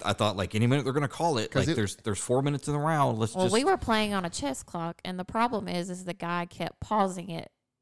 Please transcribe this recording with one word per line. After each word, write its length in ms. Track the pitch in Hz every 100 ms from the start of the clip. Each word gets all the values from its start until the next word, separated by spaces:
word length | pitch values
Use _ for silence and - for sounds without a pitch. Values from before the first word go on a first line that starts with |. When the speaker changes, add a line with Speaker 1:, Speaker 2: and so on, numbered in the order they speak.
Speaker 1:
I 80 | -
thought, 240 | 101 107 98
like, 180 | 90 107
any 100 | 120
minute 160 | 139
they're 80 | 131
gonna 140 | 135 143
call 300 | - 165 127
it. 120 | 107
Speaker 2:
'Cause 100 | -
Speaker 1:
Like, 100 | 127
Speaker 2:
it 40 | 143
Speaker 1:
there's, 200 | 101 -
there's 220 | 113 98
four 240 | - 123
minutes 240 | 139 143 -
in 80 |
the 60 | 147
round. 380 | 151 156 135 110
Let's 140 | 110
Speaker 3:
Well, 100 | 185 185
Speaker 1:
just 60 |
Speaker 3:
we 100 | 214
were 120 | 294 381
playing 360 | - 220 214
on 120 | 196
a 60 | 175
chess 320 | - 277 269
clock, 360 | - 175 165 -
and 140 | - 185
the 60 |
problem 440 | 180 220 240 220 180
is, 200 | 175 180
is 160 | 180
the 80 | 185
guy 300 | 180 170 175 175
kept 340 | - 165 -
pausing 500 | - 214 196 180 170
it 200 | 165 - _ _ _